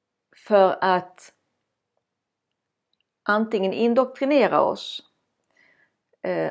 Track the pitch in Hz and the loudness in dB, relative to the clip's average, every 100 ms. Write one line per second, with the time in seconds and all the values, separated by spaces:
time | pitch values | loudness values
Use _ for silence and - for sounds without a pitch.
0 | _ _ _ - - 208 190 - 190 180 | _ _ _ -20 0 4 4 2 0 0
1 | 180 - - _ _ _ _ _ _ _ | -2 -14 -20 _ _ _ _ _ _ _
2 | _ _ _ _ _ _ _ _ _ _ | _ _ _ _ _ _ _ _ _ _
3 | _ _ - 208 220 220 190 - 233 233 | _ _ -4 -2 -2 -2 -4 -2 0 0
4 | 254 - 269 285 196 151 139 208 - - | -2 -4 0 2 2 2 0 -2 -10 -16
5 | - _ _ _ _ _ _ _ _ _ | -20 _ _ _ _ _ _ _ _ _
6 | _ _ 180 175 160 | _ _ -8 -4 -4